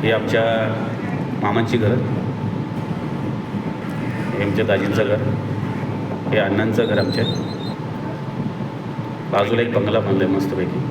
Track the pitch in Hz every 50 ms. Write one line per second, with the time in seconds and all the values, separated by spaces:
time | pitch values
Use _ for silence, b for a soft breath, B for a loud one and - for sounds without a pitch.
0 | 147 151 113 110 107 - - 113 113 113 113 110 110 110 - - - - - -
1 | - - - - - - - - - 104 104 113 113 107 - 117 110 104 117 -
2 | - - - - - - - - - - - - - - - - - - - -
3 | - - - - - - - - - - - - - - - - - - 98 -
4 | - - - - 101 - - 95 101 101 98 - - - 101 95 95 98 - -
5 | - - 127 - 131 - - - - - - - - - - - - - - -
6 | - - - - - - - 87 - 95 98 104 110 113 107 113 117 107 104 107
7 | - - - 117 113 - 117 - - - - - - - - - - - - -
8 | - - - - - - - - - - - - - - - - - - - -
9 | - - - - - - - 101 101 - 113 113 120 117 - - 98 101 - 113
10 | 104 98 98 98 98 95 95 95 95 - 95 95 92 - - 90 - -